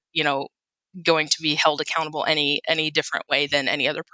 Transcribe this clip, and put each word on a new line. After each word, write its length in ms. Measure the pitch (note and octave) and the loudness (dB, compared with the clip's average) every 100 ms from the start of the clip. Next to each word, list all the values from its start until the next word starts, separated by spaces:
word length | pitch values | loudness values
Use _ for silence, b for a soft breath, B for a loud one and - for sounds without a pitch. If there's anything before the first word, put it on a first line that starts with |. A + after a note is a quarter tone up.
| _ | _
you 100 | D#3+ | -2
know, 240 | D3 C#3 - _ _ _ _ F#3 | 0 0 -4 _ _ _ _ -6
going 240 | E3 D#3+ D3+ | 2 2 2
to 140 | - | -2
be 120 | D#3 | 0
held 260 | D3 D#3+ D3 | 2 2 2
accountable 460 | D3 E3 D#3 D3+ - | -2 -4 -4 -2 0
any, 320 | D#3 D3 D3 - | 0 2 0 0
any 220 | D#3+ D#3 | 0 0
different 360 | D#3 - - - | 0 -2 -4 -2
way 160 | C#3+ C#3+ | 0 2
than 220 | D3 C3 | 0 0
any 200 | D3 C3 | 0 0
other 160 | D3 - | -2 -6